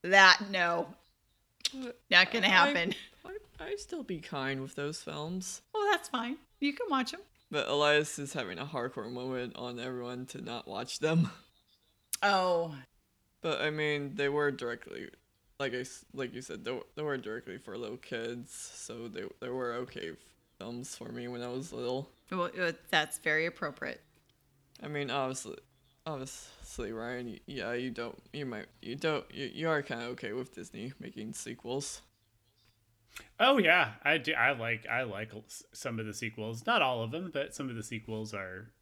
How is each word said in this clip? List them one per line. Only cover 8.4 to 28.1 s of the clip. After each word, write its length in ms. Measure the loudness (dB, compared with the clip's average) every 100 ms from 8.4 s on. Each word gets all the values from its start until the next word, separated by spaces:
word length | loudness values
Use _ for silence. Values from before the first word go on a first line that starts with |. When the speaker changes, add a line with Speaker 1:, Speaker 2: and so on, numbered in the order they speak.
| -6 -6
Speaker 2:
a 60 |
hardcore 460 | -6 -4 -4 -4 -6
moment 460 | -6 -4 -2 -4 -6
on 220 | -8 -6
everyone 440 | -6 -6 -6 -6 -8
to 140 | -10
not 280 | -8 -8 -6
watch 300 | -6 -6 0
them. 300 | 4 4 4
<laughs> 60 | 0 -20 _ _ _ _ _ _ 2
Speaker 1:
Oh. 520 | 4 6 6 4 2 -6 -14 _ _ _ _ _
Speaker 2:
But, 220 | -2 0
I 80 | 0
mean, 440 | 2 0 0 -2
they 140 | 0 2
were 220 | 4 2
directly, 580 | 0 -4 -6 -8 -10 -10 -14 _ _ _ _
like 140 | -2
I 60 | -2
s-, 260 | -6 -10 -12
like 220 | -6 -6
you 80 | -6
said, 240 | -10 -8 -6
they 40 |
were, 100 | -6 -6
they 80 | -6
were 140 | -2 -2
directly 400 | -4 -8 -8 -12
for 220 | -10 -8
little 180 | -8 -10
kids, 560 | -6 -4 -4 -6 -10
so 560 | -12 -12 -12 -12 -10 -8
they, 140 | -8 -10 -8
they 80 | -6
were 240 | -4 -2
okay 380 | -2 -6 -8 -8 -10 -18 _ _ _
films 360 | -8 -8 -8
for 140 | -10 -8
me 200 | -8 -6
when 120 | -6
I 60 | -4
was 240 | -6 -6
little. 380 | -4 -2 -2 -6 _ _
Speaker 1:
Well, 200 | -2 -2 0
uh, 120 | -2 -2 2
that's 260 | 2 2 -2
very 260 | 2 2 2
appropriate. 560 | -2 -6 -4 -8 -8 _ _ _ _ _ _ _ -14
Speaker 2:
I 60 | -6
mean, 220 | -4 -2
obviously, 460 | 0 0 -4 -8 -12 _ _ _ _
obviously, 880 | -8 -8 -8 -12 -16 -18 -14 -8 -6
Ryan, 360 | -4 -6 -6 -6
y-, 120 | -10 -10
yeah, 260 | -6 -4
you 180 | -2 -4
don't, 280 | -4 -8